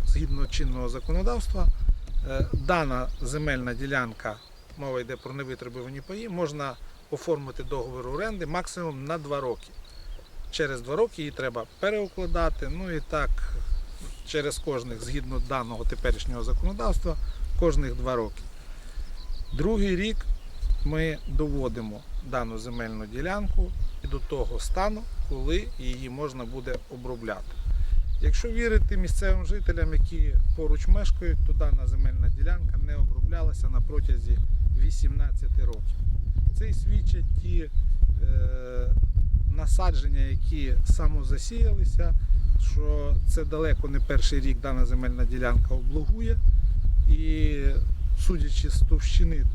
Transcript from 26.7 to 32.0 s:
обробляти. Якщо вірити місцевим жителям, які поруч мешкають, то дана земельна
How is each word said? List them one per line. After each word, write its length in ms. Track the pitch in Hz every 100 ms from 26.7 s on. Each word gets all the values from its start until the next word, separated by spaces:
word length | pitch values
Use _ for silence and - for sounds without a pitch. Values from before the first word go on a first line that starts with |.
| 123 -
обробляти. 640 | 127 127 120 110 98 - - - - - - - -
Якщо 300 | - - 240
вірити 460 | 226 233 214 - 196
місцевим 480 | 185 - 196 185 -
жителям, 480 | 208 185 170 156
які 420 | 156 - 160 147 147 - -
поруч 320 | 151 151 -
мешкають, 500 | 196 196 - 175 156 -
то 60 |
дана 340 | - - - -
земельна 420 | -